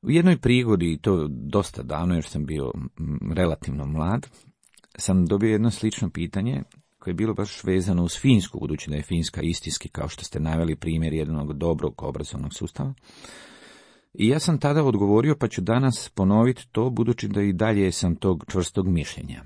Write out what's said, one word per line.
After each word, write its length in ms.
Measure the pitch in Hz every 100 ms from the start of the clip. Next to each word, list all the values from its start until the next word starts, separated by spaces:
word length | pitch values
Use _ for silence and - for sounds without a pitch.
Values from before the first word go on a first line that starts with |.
U 80 | -
jednoj 280 | 156 175 175
prigodi, 540 | 123 123 120 101 85
i 60 | 78
to 280 | - 95 76
dosta 540 | 65 67 101 98 -
davno, 320 | 64 76 87
jer 100 | 87
sam 220 | 76 76 73
bio, 260 | 76 67
m, 580 | - 65 - 76 73 50
relativno 540 | 80 90 76 - 71 69
mlad, 420 | 78 80 113 - - _ _ _ _ _ -
sam 280 | - 92 87
dobio 260 | 101 110
jedno 180 | 107 113
slično 400 | 107 110 - 90
pitanje 520 | - 85 - 107 95 - _ _ _
koje 140 | -
je 20 |
bilo 200 | 87 110
baš 300 | 101 104 -
vezano 400 | - 95 90 87
uz 140 | 87 -
Finsku, 420 | 135 117 92 -
budući 300 | - 76 -
da 60 | 73
je 60 |
Finska 400 | 73 85 78 -
istinski, 460 | 82 87 - 69 -
kao 200 | - 71
što 160 | -
ste 160 | - -
naveli, 360 | 78 80 82 76
primjer 360 | - 80 80
jednog 400 | 78 76 78 73
dobrog 500 | 73 82 78 76 -
obrazovnog 520 | 67 67 76 - 71
sustava. 400 | - 87 - 139 135 _ - - - - - - - - _ _
I 140 | - 104
ja 120 | 147
sam 180 | 160 156
tada 260 | 147 147
odgovorio, 520 | 143 110 98 104 143 147
pa 80 | 117
ću 120 | -
danas 480 | 90 117 135 120 -
ponoviti 580 | - 95 104 117 127 -
to, 180 | - 120
budući 380 | 117 117 117 104
da 140 | 101
i 100 | 101
dalje 400 | 90 110 104 95
sam 240 | 87 87 85
tog 280 | 98 87 -
čvrstog 400 | 95 87 - 92
mišljenja. 540 | 85 71 - 71 -